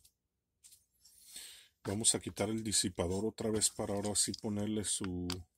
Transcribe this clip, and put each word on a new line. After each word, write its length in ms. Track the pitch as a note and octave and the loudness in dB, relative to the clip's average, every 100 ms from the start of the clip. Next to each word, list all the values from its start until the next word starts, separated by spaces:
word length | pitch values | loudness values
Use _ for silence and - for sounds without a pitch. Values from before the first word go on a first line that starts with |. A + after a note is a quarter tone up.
| - _ _ _ _ _ - - _ _ - - - - - - - _ | -20 _ _ _ _ _ -20 -20 _ _ -20 -20 -18 -16 -14 -16 -20 _
vamos 300 | - G2+ A2+ | -4 2 4
a 40 | G#2 | 4
quitar 300 | G2+ - G2+ | 0 0 0
el 160 | A2+ | 0
disipador 640 | A2 G2 G#2+ F#2 F2 F#2+ A2 | 0 2 2 2 2 2 0
otra 240 | - A2+ | 0 0
vez 180 | G#2+ - | 2 2
para 240 | - G#2+ | 0 -2
ahora 220 | G2+ G#2 | 0 0
sí 180 | G2+ - | 2 0
ponerle 520 | G2 A#2 G#2 G#2 G#2+ | -2 -2 -2 0 -2
su, 440 | G2 - F#2+ F2+ F2+ F2+ - | -2 -2 -2 -2 -4 -6 -10